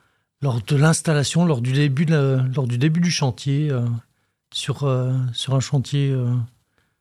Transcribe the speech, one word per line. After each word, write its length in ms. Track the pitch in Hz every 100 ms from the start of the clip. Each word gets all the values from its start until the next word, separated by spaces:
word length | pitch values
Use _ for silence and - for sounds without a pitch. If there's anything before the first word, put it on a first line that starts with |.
| _ _ _ -
lors 200 | 143 120
de 140 | 104 143
l'installation, 720 | 156 165 - 147 131 160 175
lors 160 | 131
du 100 | 123
début 340 | 135 147 135 160
de 60 |
la, 320 | 160 135 131 131
lors 140 | 127 123
du 100 | 120
début 220 | 151 160
du 120 | 175
chantier, 600 | 151 139 120 139 139 151
euh, 140 | 131 120 117 - _ _ _ _
sur, 320 | - - 123
euh, 300 | 139 127 127 131 127
sur 220 | 117 -
un 80 | 135
chantier, 500 | - 143 117 143 139
euh, 220 | 131 120 123 117 _ _ _ _ _